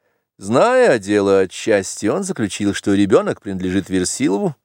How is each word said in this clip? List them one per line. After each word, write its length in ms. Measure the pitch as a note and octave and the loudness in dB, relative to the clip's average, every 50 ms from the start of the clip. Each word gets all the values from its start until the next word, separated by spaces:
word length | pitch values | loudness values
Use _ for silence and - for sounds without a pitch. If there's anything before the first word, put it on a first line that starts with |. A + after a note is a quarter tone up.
| _ _ _ _ _ _ _ | _ _ _ _ _ _ _
Зная 600 | - G2 G2+ A#2 C#3+ G3+ A#3 B3+ C4 B3 G3 C#3 | -12 -4 0 2 2 4 4 4 4 4 4 2
дело 440 | A2 F#2 G2+ G#2 G#2 G2 G2 G2 G2 | 0 0 0 0 2 4 4 4 2
отчасти, 680 | F#2+ F2+ - - - A2 G#2 G2+ F#2+ - - - G#2 | 2 0 -4 -6 -2 0 0 0 0 -4 -8 -4 -2
он 160 | G#2 C#3+ F#3+ G3 | -2 -2 -2 -4
заключил, 500 | F#3 F#3 - A2 F#2+ - - G#2 G2+ F#2+ | -6 -6 -4 -4 -6 -4 -4 -2 -2 -2
что 220 | - - G#2 G2+ | -2 -2 0 2
ребенок 460 | G2+ G2+ F#2+ B2 F3 G#3 F#3 A#2+ - | 2 2 4 4 2 2 0 -6 -8
принадлежит 480 | - G#2 F#2+ F2+ F#2 F#2 F#2 G2 F2+ - | -8 -10 -8 -6 -4 -2 -2 -2 -2 -2
Версилову 640 | F#2 F#2 - - - - C3 E3+ G3 G3+ G#3 E3+ C3+ _ | -2 -2 -2 -2 -4 -2 -2 -2 -2 -2 -2 -4 -6 _